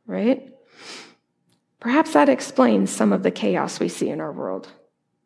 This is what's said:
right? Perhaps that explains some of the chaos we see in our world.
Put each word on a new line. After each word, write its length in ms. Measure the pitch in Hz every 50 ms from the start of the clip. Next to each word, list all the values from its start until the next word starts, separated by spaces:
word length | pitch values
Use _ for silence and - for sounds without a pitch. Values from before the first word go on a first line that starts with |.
| _
right? 460 | - 185 185 196 233 269 277 - - - - _ _ _ - - - - - - - - _ _ _ _ _ _ _ _ _ _ _ _ _
Perhaps 340 | - 226 247 302 320 311 -
that 160 | 294 294 277
explains 600 | 262 254 - - - - 262 - 110 98 98 92
some 220 | - - 113 107 101
of 100 | 95 95
the 80 | -
chaos 480 | - - 214 - 180 165 139 170 - -
we 120 | - 175
see 180 | - - 185 -
in 140 | 147 156 160
our 100 | 156 139
world. 360 | - 151 95 95 95 - - - _ _ _ _ _ _ _ _ _ _